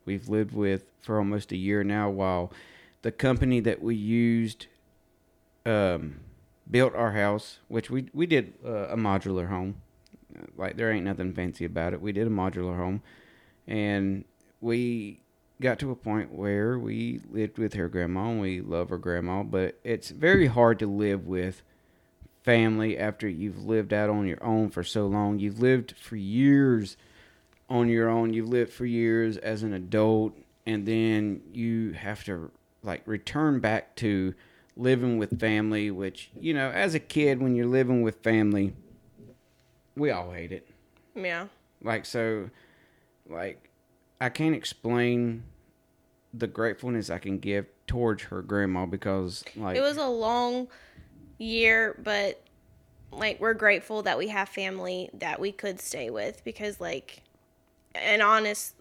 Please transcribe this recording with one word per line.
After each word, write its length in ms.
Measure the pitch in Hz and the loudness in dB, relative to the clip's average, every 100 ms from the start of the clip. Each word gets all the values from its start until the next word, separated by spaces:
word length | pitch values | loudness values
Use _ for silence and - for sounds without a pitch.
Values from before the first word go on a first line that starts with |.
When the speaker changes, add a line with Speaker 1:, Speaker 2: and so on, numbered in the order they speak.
Speaker 1:
we've 240 | - 98 120 | -8 -6 -2
lived 240 | 107 104 | 0 0
with 320 | 107 101 95 - _ | 0 0 0 -4 _
for 160 | - 107 | -4 0
almost 340 | 101 104 - | 0 -2 -4
a 40 | 92 | -4
year 260 | 95 104 | 0 0
now, 280 | 101 104 104 | 2 0 0
while 420 | 98 95 90 90 - - - - _ | 0 0 0 -2 -8 -20 -20 -20 _
the 100 | 117 | -6
company 480 | - 131 123 131 123 | 0 2 2 2 2
that 200 | 113 - | 2 0
we 120 | 113 | -2
used, 720 | 110 107 117 117 117 113 - - _ _ _ _ _ _ _ _ _ | -2 0 2 4 2 0 -6 -18 _ _ _ _ _ _ _ _ _
um, 560 | 117 107 95 82 78 71 - - _ _ - | 0 2 2 0 -4 -10 -18 -20 _ _ 0
built 240 | 123 127 | 2 4
our 180 | - 113 | 2 0
house, 460 | 104 101 104 - - - | 2 2 0 -4 -18 -6
which 220 | 113 - | -6 -2
we, 180 | 131 131 | -4 -4
we 140 | 147 170 | -2 2
did, 260 | 143 98 - | 2 2 -6
uh, 240 | 120 107 76 | -6 -4 -4
a 80 | 113 | 0
modular 520 | 104 98 101 92 87 | 2 2 0 -2 -2
home. 280 | 92 95 104 - _ _ - - 50 50 - | -4 -4 -8 -16 _ _ -20 -20 -20 -18 -8
Like, 200 | 95 - | -8 -2
there 140 | 113 | 0
ain't 140 | 107 | 0
nothing 280 | 95 92 92 | -2 -2 -4
fancy 300 | 87 90 - | -4 -6 -6
about 280 | 85 85 87 | -6 -4 -4
it. 80 | 90 | -4
We 120 | 104 | -4
did 140 | 101 113 | -2 0
a 40 | |
modular 460 | 101 92 87 90 90 | 0 0 -2 -4 -2
home, 260 | 90 104 - - - _ _ _ - | -2 -4 -8 -20 -20 _ _ _ -8
and 580 | 107 104 101 98 95 - _ _ _ | -4 0 0 0 -2 -8 _ _ _
we 600 | 117 120 123 117 104 87 _ _ _ - | -2 0 0 -2 -6 -14 _ _ _ -4
got 180 | 127 113 | -2 -2
to 100 | 139 | -4
a 60 | 120 | -6
point 360 | 110 107 67 | -2 -2 -2
where 460 | - 101 101 110 123 | -4 -2 0 0 -2
we 420 | 110 110 117 127 - | -4 -4 -4 -6 -6
lived 280 | 110 107 - | -4 -4 -2
with 160 | 107 | -4
her 140 | 104 87 | -2 -2
grandma, 420 | 90 87 92 113 | -2 -2 -2 -2
and 100 | 113 | -2
we 200 | 95 92 | -2 -4
love 280 | - 85 90 | -4 -2 -2
her 80 | 87 | -4
grandma, 440 | 87 87 90 95 | -2 -2 -2 -4
but 360 | 110 95 92 - | -2 0 -2 -4
it's 260 | 117 113 - | -6 -6 -6
very 360 | - 165 196 143 | 0 6 6 6
hard 320 | 120 117 101 | 6 6 6
to 80 | 104 | 0
live 400 | 101 104 98 87 | 0 0 0 -2
with 360 | 92 92 - - _ _ _ _ _ - _ | -2 -4 -6 -16 _ _ _ _ _ -20 _
family 540 | 127 117 110 110 110 82 | 4 6 6 2 0 -2
after 320 | 107 101 104 | -4 -4 -6
you've 360 | 82 104 95 | -4 -6 -6
lived 280 | 101 110 101 | -2 0 2
out 160 | 104 107 | 2 2
on 180 | 104 95 | 2 0
your 160 | - | -2
own 280 | 117 110 107 | 0 2 2
for 120 | - | -2
so 240 | 87 107 101 | -4 0 2
long. 320 | 104 101 104 | 2 2 0
You've 220 | 104 107 | -2 2
lived 340 | 127 127 117 - | 4 4 0 -12
for 160 | - 110 | -12 -8
years 800 | 98 117 139 139 135 117 95 - - - - _ _ _ - | -2 4 6 8 6 4 0 -8 -20 -20 -20 _ _ _ -2
on 200 | 123 120 | 2 4
your 200 | 117 113 | 4 4
own. 240 | 117 113 | 2 2
You've 160 | 113 113 | 0 0
lived 240 | 123 113 | 0 0
for 140 | - 123 | -2 -2
years 500 | 117 117 113 113 104 | 2 2 2 2 -2
as 260 | 110 107 | -4 -4
an 100 | 110 | -4
adult, 600 | 95 90 107 110 110 110 - - _ 110 | -4 0 4 4 4 2 -4 -18 _ -4
and 200 | 107 101 | -2 0
then 560 | 113 113 107 104 95 80 | 2 2 2 0 -4 -8
you 400 | 113 117 113 110 | -6 -2 -2 -2
have 320 | 78 98 104 | -6 -8 -8
to, 260 | - 87 80 - _ _ | -8 -8 -10 -16 _ _
like, 200 | 104 82 - | -10 -8 -6
return 540 | 104 - 147 156 131 | -8 -4 0 2 2
back 340 | 110 110 - - | 2 -2 -4 -4
to 380 | 113 98 92 - - _ _ 117 | 0 2 0 -4 -14 _ _ -2
living 420 | 127 127 123 117 | 2 4 2 0
with 200 | 104 - | 0 0
family, 520 | 110 107 107 107 104 | 2 2 2 0 -2
which, 400 | 95 95 - - - | -4 -6 -8 -16 -8
you 140 | 160 | -2
know, 160 | 147 135 | -2 0
as 240 | 185 196 | 0 0
a 40 | 156 | 0
kid, 420 | - 151 143 127 | -2 2 4 4
when 120 | 131 | 2
you're 120 | 120 120 | 2 4
living 340 | 131 123 123 | 4 4 4
with 220 | 113 - | 2 0
family, 500 | 113 110 104 104 98 - - - _ - - - _ _ _ _ _ 143 | 4 4 6 4 2 -2 -16 -20 _ -20 -20 -20 _ _ _ _ _ -2
we 140 | 147 | -2
all 200 | 92 90 | -2 -4
hate 220 | 87 87 | -10 -10
it. 140 | 92 - _ _ _ _ | -12 -14 _ _ _ _
Speaker 2:
Yeah. 340 | 226 185 170 202 _ _ _ | -8 -6 -6 -10 _ _ _
Speaker 1:
Like, 240 | 110 113 - | -6 -4 -4
so, 420 | 123 113 110 95 - _ _ _ _ _ _ - | -4 -2 -4 -6 -14 _ _ _ _ _ _ -14
like, 400 | 82 95 - _ _ _ _ _ - | -10 -10 -12 _ _ _ _ _ -6
I 80 | 127 | -4
can't 240 | - 160 | 0 0
explain 880 | 151 - - 117 120 120 120 120 113 - - _ _ _ _ _ _ _ | 0 -4 -8 -2 2 2 2 0 -4 -10 -20 _ _ _ _ _ _ _
the 140 | 117 117 | -6 -6
gratefulness 640 | - 110 98 123 117 95 | -2 -2 -2 -4 -4 -4
I 80 | 87 | -6
can 200 | 98 98 | -4 -4
give 280 | 101 101 - _ - | -2 -2 -4 _ -6
towards 360 | 123 117 98 | 0 0 0
her 160 | - 95 | -4 -10
grandma 440 | 92 101 98 92 90 | -2 0 2 0 -2
because, 580 | 95 98 95 90 107 - 107 | -4 -2 0 -2 -6 -12 -8
like, 200 | 98 254 | -2 0
Speaker 2:
It 40 | |
was 140 | 285 294 | 0 0
a 100 | 269 | -2
long 600 | 226 220 240 247 247 254 - - - - - - - | -2 0 0 0 -2 -6 -12 -20 -20 -20 -20 -20 -12
year, 600 | 220 226 226 226 220 - | -4 2 4 4 2 -2
but, 380 | 214 208 196 - _ _ _ _ _ _ - | -4 -2 -2 -4 _ _ _ _ _ _ -16
like, 300 | - 214 - | -6 -4 0
we're 140 | 226 | 0
grateful 480 | 220 214 196 - 214 | 4 4 4 0 -4
that 140 | 196 131 | -2 -2
we 100 | 208 | -2
have 200 | 202 202 | -4 -4
family 640 | 202 190 190 180 180 - | -6 -6 -6 -6 -6 -8
that 260 | - 170 - | -8 -8 -4
we 120 | 196 | -6
could 280 | 202 202 185 | -6 -8 -8
stay 300 | - 127 117 | -10 -8 -6
with 320 | 110 107 214 | -6 -6 -8
because, 360 | 226 220 208 202 | -14 -10 -10 -8
like, 420 | 175 143 - - _ _ _ _ _ _ _ | -8 -8 -10 -20 _ _ _ _ _ _ _
and 280 | - - 214 | -6 0 4
honest-, 540 | 214 220 214 214 - - | 6 4 2 -4 -10 -12